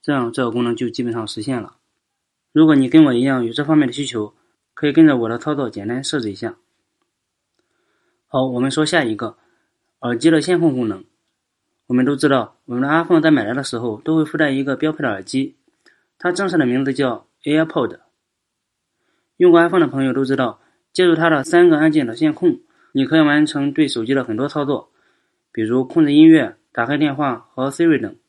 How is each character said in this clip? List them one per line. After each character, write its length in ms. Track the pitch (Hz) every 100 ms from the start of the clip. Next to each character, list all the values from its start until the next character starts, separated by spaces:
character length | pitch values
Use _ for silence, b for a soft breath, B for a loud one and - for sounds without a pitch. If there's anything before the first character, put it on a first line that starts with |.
这 100 | -
样 200 | 143 117
这 120 | 117
个 80 | 123
功 120 | 117
能 120 | 120 113
就 140 | 123
基 140 | 117
本 100 | 120
上 140 | 117 110
实 140 | -
现 200 | 110 123
了。 160 | 101 _ _ _ _ _ _ _ _
如 140 | 151 156
果 100 | 143
你 140 | 131
跟 160 | 160 147
我 80 |
一 80 | 120
样 240 | 131 131 113
有 80 |
这 100 | 113
方 140 | 143 156
面 80 | 135
的 80 |
需 100 | 123 135
求， 280 | 120 104 _ _ _ _
可 140 | - 147
以 40 |
跟 140 | 147 160
着 100 | 131
我 140 | 113
的 80 | 117
操 160 | 151
作 160 | 143 123
简 180 | 107 101
单 160 | 123
设 160 | 135 151
置 120 | 110
一 40 | 98
下。 200 | 113 - _ _ _ _ _ _ _ _ _ _ _ _ _ _ _ _ _
好， 200 | 135 131
我 120 | 123
们 120 | 131
说 140 | 135 156
下 180 | 170
一 120 | 123 107
个， 220 | 113 - _ _ _ _ _ _
耳 180 | 123 117
机 120 | 165
的 120 | 160
线 180 | 147 175
控 140 | 165
功 140 | 127 113
能。 180 | 95 - _ _ _ _ _ _ _ _
我 80 |
们 100 | 123
都 120 | 127 143
知 120 | 151
道， 300 | 135 107 _ -
我 80 |
们 80 | 123
的 80 | 139
iPhone 320 | 160 170 170
在 80 | 160
买 140 | 147 104
来 80 |
的 100 | 127
时 140 | 135 120
候 240 | 120 104
都 160 | - 160
会 80 | 156
附 120 | 156
带 120 | 151
一 140 | 135
个 120 | 139 131
标 160 | 156
配 120 | 156
的 60 | 139
耳 120 | 98
机， 340 | 95 131 135 _ _ _ _ _ _ _
它 140 | 359
正 180 | 349 196
式 80 | 165
的 80 | 127
名 180 | 123
字 100 | 139
叫 340 | 135 135 110 _ _
AirPod。 560 | - 151 160 160 120 - _ _ _ _ _ _ _ _ _ _ _ _ _ _
用 140 | 180
过 100 | 165
iPhone 200 | 170 175
的 60 | 147
朋 160 | 135
友 80 | 135
都 140 | 127 131
知 100 | 135
道， 240 | 123 - _ _ _
借 140 | - 180
助 100 | 160
它 140 | 165
的 140 | 151
三 260 | 131 175 175
个 80 | 151
按 140 | 156
键 160 | 156 123
的 80 | -
线 180 | 156
控， 260 | 147 180 123 _ _ _
你 140 | 135 131
可 120 | 160
以 40 |
完 240 | 151 147 151
成 260 | 147 143
对 160 | 143 143
手 160 | 120
机 100 | 113
的 100 | 135
很 120 | 120 107
多 140 | 143
操 160 | 151 143
作， 260 | 131 - _ _ _ _ _ _
比 100 | -
如 220 | 110 123
控 220 | 131 170 147
制 80 |
音 140 | 147 160
乐、 300 | 160 110 - _
打 140 | - 117
开 120 | 143
电 180 | 147 139
话 340 | 143 117 _
和 180 | - 135
Siri 280 | 139 170 143
等。 140 | 107 -